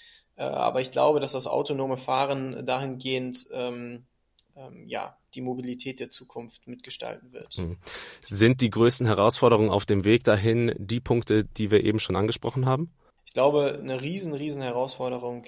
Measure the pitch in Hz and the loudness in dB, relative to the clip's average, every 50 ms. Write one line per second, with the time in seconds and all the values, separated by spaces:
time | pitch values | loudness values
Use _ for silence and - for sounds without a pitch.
0 | - - - - _ _ _ - 135 135 139 139 120 117 - 131 131 131 - 131 | -20 -20 -20 -20 _ _ _ -10 -8 -6 -2 0 0 0 0 0 -2 -2 0 2
1 | 131 147 151 143 135 131 - 131 - - - 135 147 143 147 135 135 135 131 127 | 4 4 4 2 0 -2 -2 -4 -2 -2 -2 -2 -2 -2 -2 -4 -2 -4 -4 -6
2 | - - 131 131 139 139 139 135 131 131 123 - 127 127 127 131 139 135 127 127 | -4 -2 -2 0 0 0 -2 -4 -6 -8 -8 -8 -6 -4 -4 -4 -4 -6 -8 -8
3 | 127 131 131 127 127 127 123 - - - - 127 123 123 120 120 120 120 123 120 | -6 -4 -4 -4 -4 -4 -6 -8 -8 -8 -8 -8 -8 -8 -8 -10 -12 -12 -14 -16
4 | 123 _ _ _ _ _ _ _ _ _ _ 139 131 135 - - - 120 123 110 | -18 _ _ _ _ _ _ _ _ _ _ -20 -20 -20 -20 -20 -14 -10 -8 -8
5 | 95 - - _ _ _ - 127 127 127 127 127 123 123 123 123 - 135 131 131 | -8 -10 -14 _ _ _ -14 -10 -8 -6 -6 -6 -6 -8 -10 -8 -10 -10 -10 -10
6 | 123 123 - - 127 - _ 120 120 113 - - _ 123 123 123 - - - - | -10 -12 -12 -14 -16 -14 _ -14 -14 -14 -18 -20 _ -18 -18 -18 -14 -14 -12 -10
7 | 127 - - - 120 127 127 - - - - - 90 82 87 - - - - - | -10 -10 -12 -12 -16 -20 -20 -18 -16 -12 -10 -8 -6 -8 -8 -10 -12 -14 -14 -14
8 | - - - - - - 104 98 110 120 131 131 127 110 98 107 117 123 120 - | -14 -16 -18 -18 -10 -6 2 4 6 6 6 4 0 0 4 4 4 6 6 4
9 | 123 110 107 92 101 113 - - 135 120 117 107 110 104 92 101 - - 104 98 | 2 2 4 6 4 4 6 6 6 6 6 6 6 4 2 0 2 2 0 2
10 | 90 104 113 120 - - 107 98 98 113 113 117 117 117 - - 101 95 117 120 | 4 4 4 6 6 4 4 4 4 2 2 2 2 0 -2 -4 -6 -4 -4 -4
11 | - - 123 120 - - 107 107 104 - - - 107 101 107 101 - 104 104 110 | -2 0 0 0 2 2 2 2 2 0 -4 -4 0 4 4 4 4 4 2 0
12 | - - - 95 101 110 117 - - 120 - 131 127 131 131 139 165 170 - _ | 0 0 0 0 0 0 -2 -4 -6 -6 -4 -2 0 0 0 0 -2 -8 -10 _
13 | _ _ _ _ _ - - 127 131 143 147 147 143 139 127 - 135 135 131 127 | _ _ _ _ _ -8 0 2 2 4 4 4 2 0 -2 -4 -6 -8 -6 -6
14 | 131 151 180 196 185 165 147 139 147 151 143 139 135 123 117 123 131 127 - - | -6 -6 -6 -6 -6 -6 -6 -6 -6 -8 -6 -6 -6 -4 -4 -4 -4 -4 -6 -6
15 | 127 127 127 123 123 123 123 120 117 | -6 -6 -6 -6 -6 -8 -10 -10 -12